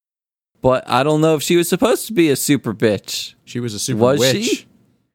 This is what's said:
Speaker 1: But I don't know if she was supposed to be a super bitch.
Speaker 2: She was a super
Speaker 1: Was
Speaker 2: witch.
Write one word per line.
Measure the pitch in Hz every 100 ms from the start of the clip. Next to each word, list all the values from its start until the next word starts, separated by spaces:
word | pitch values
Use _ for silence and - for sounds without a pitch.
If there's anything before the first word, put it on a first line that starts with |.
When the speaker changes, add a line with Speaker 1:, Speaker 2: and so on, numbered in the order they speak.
| _ _ _ _ _ _
Speaker 1:
But | 127 127 -
I | 120
don't | 143 151
know | 160
if | 156
she | - 175
was | 170
supposed | 180 220 320 -
to |
be | 220 165
a | 131
super | - 143 123
bitch. | 98 113 98 - - - -
Speaker 2:
She | - 123
was | 120
a | 104
super | - 110
Speaker 1:
Was | 120 135
Speaker 2:
witch. | 131 131 240 392 - _ _ _ _